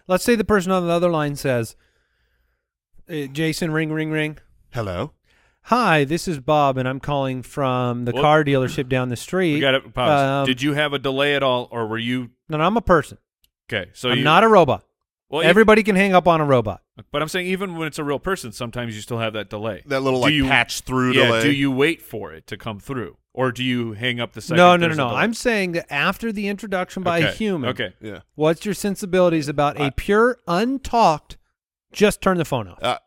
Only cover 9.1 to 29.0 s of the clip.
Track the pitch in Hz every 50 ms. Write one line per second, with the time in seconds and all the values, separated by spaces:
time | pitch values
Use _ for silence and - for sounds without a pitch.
9.1 | 120 - - - 180 185 185 165 147 151 143 135 131 135 - 117 - 127 123 135
10.1 | 147 143 139 135 139 139 139 131 127 117 135 151 143 147 151 147 143 135 123 139
11.1 | 131 135 143 147 143 139 139 131 123 123 123 - 117 117 113 107 110 113 113 120
12.1 | 127 127 123 120 - _ _ - 156 151 160 185 220 233 - - 180 156 - -
13.1 | 107 - _ _ _ _ _ _ _ _ _ - 123 101 87 - _ - - 123
14.1 | 123 120 143 151 160 185 220 226 214 190 160 127 110 - - _ _ _ _ _
15.1 | _ _ _ _ - 156 170 165 180 214 226 208 214 220 208 220 196 185 202 196
16.1 | 185 180 156 175 165 160 151 143 135 123 110 107 87 - _ _ _ - 107 _
17.1 | - 147 156 156 - 185 180 185 190 180 202 190 170 165 160 151 - - 151 143
18.1 | 143 123 - 185 190 - - 117 - - 127 117 113 120 120 117 107 107 101 -
19.1 | 123 113 113 113 107 107 101 - 110 104 107 113 98 - - 147 139 135 135 135
20.1 | 131 127 123 151 151 147 135 131 135 123 117 - - - - - 127 127 127 127
21.1 | 131 135 131 120 117 113 113 143 143 139 139 139 131 127 143 160 165 - - -
22.1 | - 107 98 76 80 80 - - 110 98 - 113 107 98 - - 135 123 101 69
23.1 | - _ _ _ _ - 131 127 113 120 127 127 123 123 117 113 107 104 123 127
24.1 | 120 120 117 - - 110 - - 160 175 180 180 175 175 170 165 156 151 131 117
25.1 | 120 131 170 220 226 - - 247 226 208 190 180 165 170 - - 147 143 151 185
26.1 | 196 - 233 233 202 208 202 202 202 196 - 202 196 180 185 - - 190 185 175
27.1 | 170 170 160 196 - - 220 208 190 156 123 123 127 - 117 92 - _ 107 107
28.1 | 101 78 - _ _ 143 151 156 165 - - 208 180 - - 202 190 -